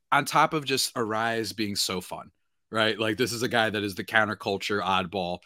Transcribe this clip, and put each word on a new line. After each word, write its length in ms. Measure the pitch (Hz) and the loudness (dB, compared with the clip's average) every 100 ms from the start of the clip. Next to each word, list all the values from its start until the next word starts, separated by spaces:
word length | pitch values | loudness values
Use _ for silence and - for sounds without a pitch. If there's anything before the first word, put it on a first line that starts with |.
| - | 0
on 120 | 139 | 2
top 300 | 139 156 156 | 4 4 4
of 100 | 160 | 2
just 300 | 131 131 - | -2 0 0
Arraez 600 | 127 110 110 117 113 104 | -2 -2 0 0 -2 -4
being 220 | 98 104 101 | -4 -4 -2
so 240 | - 92 | -2 -2
fun, 300 | - 80 - _ _ _ - | -6 -12 -12 _ _ _ -6
right? 280 | 110 110 104 | 0 2 2
Like, 200 | 110 107 | 0 2
this 160 | 120 | 0
is 80 | 117 | 0
a 60 | 117 | 0
guy 200 | 120 110 | 2 2
that 140 | 104 | 0
is 120 | 104 | -4
the 80 | 92 | -4
counterculture 800 | 90 110 107 101 107 98 - 101 | 0 2 2 0 -2 -2 0 -2
oddball 580 | 92 95 90 98 87 90 | 2 0 0 -4 -4 -6